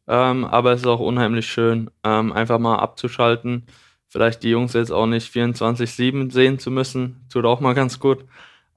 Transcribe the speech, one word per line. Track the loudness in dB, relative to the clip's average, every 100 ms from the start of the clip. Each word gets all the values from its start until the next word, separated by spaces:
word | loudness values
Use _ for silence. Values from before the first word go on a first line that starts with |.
| -2
ähm, | 2 2 0 0
aber | 2 2
es | 2
ist | 2
auch | 0
unheimlich | 0 0 0 0 -4
schön, | 0 0 0 -4 -6
ähm, | -2 0 0
einfach | -2 0 0
mal | 2 0
abzuschalten, | -2 -6 -8 0 0 0 -4 -8 -10 _ _ _ _
vielleicht | 0 0 0
die | 0
Jungs | 0 0
jetzt | 0 0
auch | 0
nicht | 0 -2 -4
vierundzwanzig | -2 -2 -2 -2 -2 -4
sieben | -2 -2 -2 -2
sehen | 2 4 2
zu | -4
müssen, | -4 -4 -4 -6 -10 -6
tut | 0
auch | 0 2
mal | 2
ganz | 0 0 0
gut. | 0 0 -4 -20 -20 _ _